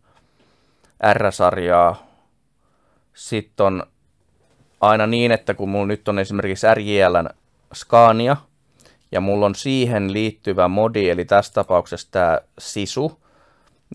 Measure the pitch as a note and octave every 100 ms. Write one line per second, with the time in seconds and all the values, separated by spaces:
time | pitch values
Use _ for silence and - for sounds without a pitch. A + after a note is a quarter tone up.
0 | _ _ _ _ _ _ _ _ _ -
1 | G#2 G#2+ G#2 - F2+ F#2+ F2 F2 F2 -
2 | - _ _ _ _ _ _ _ _ _
3 | _ - - A2 G#2 - G2 F#2 - _
4 | _ _ _ _ _ _ _ - G#2 G#2+
5 | A2 A#2 A#2+ A2+ - G2+ G2 G2 G2+ G#2
6 | - G2+ G2 G2+ G2 F#2+ A2 A2+ G#2 G2+
7 | F#2 F2+ E2+ - _ _ _ - - A#2
8 | A#2 A2+ A#2+ C#3+ _ _ _ _ _ _
9 | _ F#2 F#2+ G2+ G2+ G2 C#3 C3+ A#2+ A2
10 | G2 G2+ A2 - - F#2 F2+ G2 A2 A2
11 | F#2 F2 F2 G2+ - - G2 F2+ - F2
12 | - G2 F2 D#2+ - - - G#2 G2 -
13 | D#3 - _ _ _ _ _ _ -